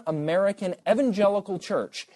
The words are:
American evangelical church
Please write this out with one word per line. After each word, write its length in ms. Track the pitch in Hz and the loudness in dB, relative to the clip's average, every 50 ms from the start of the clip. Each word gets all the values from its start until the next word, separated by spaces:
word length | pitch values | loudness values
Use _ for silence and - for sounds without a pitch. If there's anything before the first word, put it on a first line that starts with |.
| - | -2
American 680 | 160 160 151 151 156 165 185 196 202 202 - 202 180 175 - _ 180 | -4 -4 -2 -2 0 0 2 2 0 0 -2 -6 -6 -6 -4 _ 0
evangelical 680 | 220 240 277 247 190 202 202 196 202 202 196 202 185 175 | 2 2 2 2 2 4 4 4 4 2 -2 -4 -6 -8
church 500 | - - 202 139 101 - - - - - _ | -4 -2 -2 -2 -2 -4 -8 -12 -14 -14 _